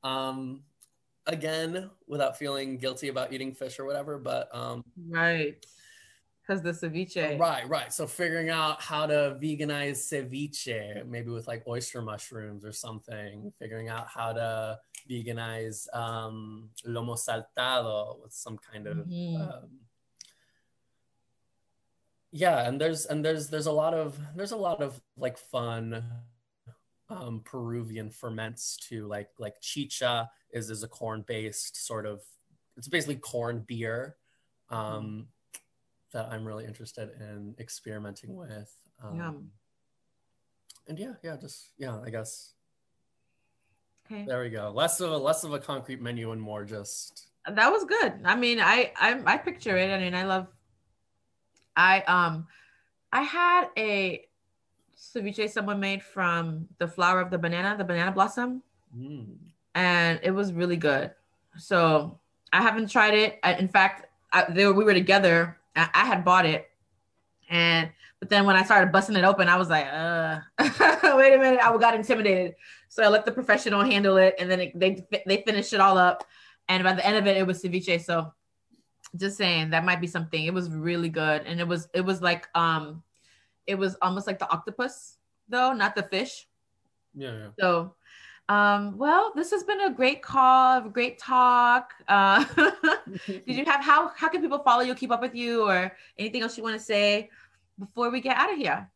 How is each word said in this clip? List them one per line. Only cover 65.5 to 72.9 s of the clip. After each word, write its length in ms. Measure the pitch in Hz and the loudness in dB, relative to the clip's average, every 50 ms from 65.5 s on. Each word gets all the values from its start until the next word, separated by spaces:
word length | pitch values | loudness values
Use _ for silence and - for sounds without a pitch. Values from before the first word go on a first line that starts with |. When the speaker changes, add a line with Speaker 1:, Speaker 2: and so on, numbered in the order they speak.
| 170 _ _ _ _ | -4 _ _ _ _
Speaker 2:
I, 120 | 156 165 165 - | 0 0 4 4
I 120 | - 208 | 2 4
had 200 | 247 214 185 170 | 4 2 2 4
bought 200 | 180 180 185 180 160 | 6 6 6 6 4
it. 200 | 156 - - - _ _ _ _ _ _ _ _ _ _ _ _ _ _ _ _ | 2 -2 -4 -8 _ _ _ _ _ _ _ _ _ _ _ _ _ _ _ _
And, 420 | 170 170 170 170 170 165 165 160 - _ - - _ _ | 0 2 4 4 4 2 2 0 -6 _ -20 -20 _ _
but 100 | - 190 | -4 2
then 160 | 208 202 196 | 4 4 6
when 120 | 202 190 190 | 6 6 6
I 60 | 190 | 6
started 280 | 208 226 202 185 175 | 6 6 6 6 6
busting 240 | 160 190 190 - 214 | 4 4 2 4 2
it 80 | 190 180 | 4 6
open, 240 | 190 196 190 185 175 | 6 6 6 6 4
I 80 | 175 | 6
was 140 | 180 185 160 | 4 4 2
like, 160 | 165 156 143 | 2 2 2
"Uh, 540 | 135 139 156 160 170 170 165 165 160 156 160 - - _ - | 0 -4 -4 -2 -2 -2 0 -2 -2 -4 -6 -8 -12 _ 0
<laughs> 560 | 294 285 - - - 320 311 - - 320 277 | 0 0 2 4 4 4 6 6 4 6 8
wait 180 | 262 262 269 269 | 10 10 10 10
a 40 | 262 | 10
minute." 240 | 269 262 254 247 233 | 8 6 6 6 6
I 120 | 233 240 226 | 4 6 6
got 180 | 226 233 233 | 6 6 4
intimidated. 600 | 220 - - 254 220 214 208 190 185 180 170 165 _ - - - - _ | 4 0 0 0 2 4 4 4 4 2 -2 -6 _ -20 -20 -20 -20 _
So 120 | _ | _